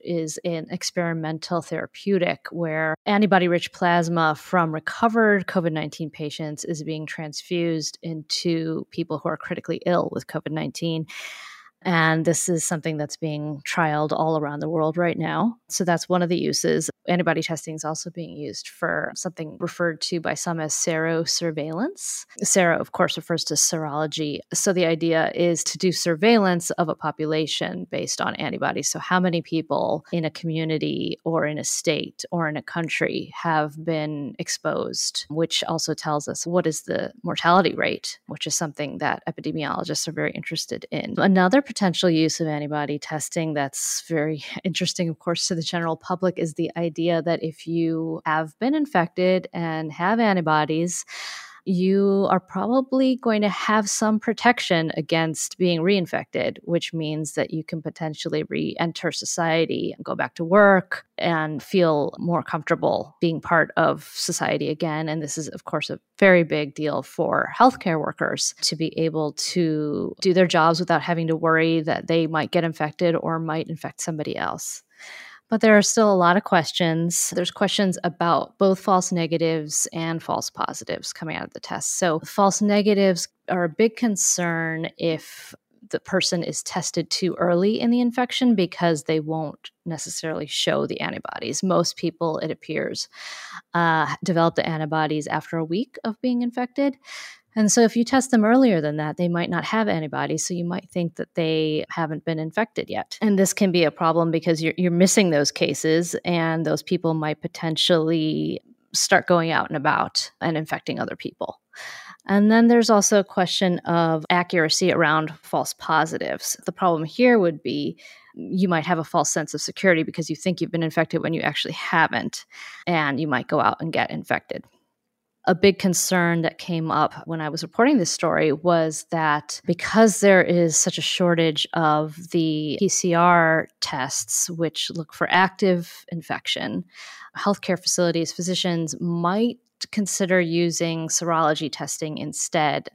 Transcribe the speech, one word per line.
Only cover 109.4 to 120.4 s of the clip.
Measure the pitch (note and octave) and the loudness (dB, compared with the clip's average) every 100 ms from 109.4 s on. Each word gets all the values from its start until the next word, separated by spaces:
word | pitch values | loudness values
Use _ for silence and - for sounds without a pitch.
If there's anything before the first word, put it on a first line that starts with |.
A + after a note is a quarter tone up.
| E3 | 2
out | D3 - | 0 -2
and | D#3 | -2
about | D3+ - - - - - | 0 0 0 -4 -6 -4
and | E3+ D#3 | -4 -2
infecting | D#3 D3+ - - | -4 -6 -6 -6
other | B2+ - | -6 -8
people. | - - - - _ - - - - - - | -10 -8 -10 -10 _ -18 -16 -16 -18 -12 0
And | G3+ G#3 | 4 6
then | A3+ A#3 | 8 8
there's | A#3+ A3+ | 8 6
also | G#3 F#3+ G#3 | 6 6 4
a | |
question | G3 - F3 - F#3 F3 | 2 0 0 2 2 2
of | - E3+ E3 D#3+ D#3 | 0 2 2 2 2
accuracy | F3 F3 F3+ D#3 - F3+ | 0 2 2 2 2 2
around | - D3+ D#3 D#3 D3+ | 4 4 2 0 -6
false | - D#3 - | -6 -4 -4
positives. | - - D#3 D#3+ - C#2 C2 - - | -6 0 0 0 -2 -6 -6 -6 -8
The | - | -8
problem | - F#3 D#3+ | -2 0 0
here | D#3 - B3 A#3 | -2 4 6 6
would | E3+ D3+ | 4 0
be | B2+ D3 D3 E3 - - _ | -4 -4 -4 -8 -16 -20 _
you | - F#2 F#3 F#3 | -14 -4 0 2
might | E3 D#3+ | 2 2
have | E3 | -2
a | |
false | D3+ E3+ D3+ | 0 0 0
sense | E3+ D3 | -2 -4
of | D3+ | -6
security | - - F#3+ E3 | -8 0 4 4
because | - - D#3 | 2 -4 -6
you | |
think | D#3 | -4